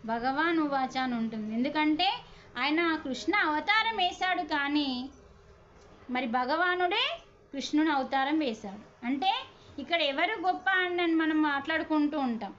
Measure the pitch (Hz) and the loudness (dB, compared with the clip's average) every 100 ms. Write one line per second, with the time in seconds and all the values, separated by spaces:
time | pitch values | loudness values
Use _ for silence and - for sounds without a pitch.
0 | 220 233 247 277 330 330 302 269 262 262 | -4 -2 0 2 2 2 2 0 -2 -2
1 | 254 240 226 220 214 220 269 302 302 311 | -2 -2 -2 -4 -4 0 0 2 2 4
2 | 370 480 - - - 240 269 311 339 311 | 2 0 -10 -20 -14 -4 0 2 2 0
3 | 285 247 - 403 339 302 302 427 440 440 | -4 -4 0 2 2 0 2 2 2 0
4 | 359 339 370 359 359 302 285 294 277 247 | -2 0 -2 -2 -2 -2 0 0 0 -4
5 | 262 - - - - - - - - - | -8 -14 -20 -20 -20 -20 -20 -20 -20 -20
6 | - 247 254 247 247 320 359 359 359 440 | -6 -4 -2 -2 0 2 2 2 2 2
7 | 539 679 - - - 277 262 302 320 277 | 0 -4 -14 -20 -12 -10 0 2 4 2
8 | 262 262 269 311 285 220 196 208 - - | 0 0 2 2 0 -4 -10 -14 -18 -10
9 | 240 277 381 466 - - - - 262 339 | -4 0 0 -2 -6 -18 -16 -14 -2 0
10 | 285 269 359 440 359 359 381 370 359 349 | 0 0 0 0 0 0 0 2 0 0
11 | 349 320 311 311 302 277 277 320 311 311 | 2 2 2 2 2 0 -2 -2 0 2
12 | 294 302 254 220 196 | 2 0 -2 -2 -6